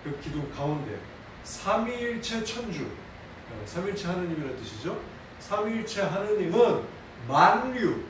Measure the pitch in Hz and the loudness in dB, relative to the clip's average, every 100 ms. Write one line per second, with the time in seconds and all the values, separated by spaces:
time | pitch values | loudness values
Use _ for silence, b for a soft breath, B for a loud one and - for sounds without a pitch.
0 | 147 143 160 147 139 - 143 147 - - | -6 -8 -4 -4 -4 -2 -2 -2 -4 -8
1 | - - - - - - 196 220 233 240 | -10 -16 -16 -16 -12 -6 2 2 2 -2
2 | 240 233 - 226 220 240 233 156 - - | -2 -2 -2 -2 -2 -4 -4 -4 -6 -8
3 | - - - - - 110 104 170 196 190 | -14 -16 -16 -16 -12 -10 -6 -4 -2 -2
4 | 170 180 175 156 135 120 - - 170 226 | -2 -2 -2 -2 -4 -6 -8 -6 -6 -6
5 | - - - - - 208 214 226 - 202 | -8 -14 -16 -16 -4 0 2 0 -2 0
6 | 190 185 208 208 170 208 233 - - - | 2 2 2 2 4 8 8 6 -2 -12
7 | - - 117 143 180 220 254 247 185 - | -16 -14 0 8 8 8 2 0 0 0
8 | - | -4